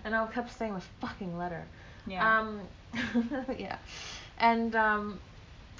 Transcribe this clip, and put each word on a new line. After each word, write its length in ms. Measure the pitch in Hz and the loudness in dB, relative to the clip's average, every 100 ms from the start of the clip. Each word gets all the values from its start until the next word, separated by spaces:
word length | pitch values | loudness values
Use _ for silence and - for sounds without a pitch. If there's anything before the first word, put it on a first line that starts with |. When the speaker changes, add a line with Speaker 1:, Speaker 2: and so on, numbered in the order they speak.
Speaker 1:
And 100 | 214 226 | 0 2
I 100 | 220 | 2
kept 220 | 247 233 - | 0 -4 -2
saying 180 | 226 | -4
the 60 | 190 - - | -4 -8 -8
fucking 360 | 233 - 185 170 | -8 -6 -4 -2
letter. 280 | 175 165 160 - - - - | -4 -4 -10 -14 -18 -12 -6
Speaker 2:
Yeah. 320 | 185 175 220 | 2 6 6
Speaker 1:
Um, 220 | 220 208 185 - - | 4 -4 -10 -14 -8
<laughs> 680 | 233 233 240 233 277 254 233 | -4 0 2 2 0 -2 -4
yeah. 180 | 196 - - - - - - - | -4 -8 -10 -12 -12 -12 -10 4
And, 360 | 233 233 226 226 | 6 6 4 4
um, 440 | 214 208 208 190 - - - - - - | 4 4 0 -8 -14 -18 -18 -18 -18 -14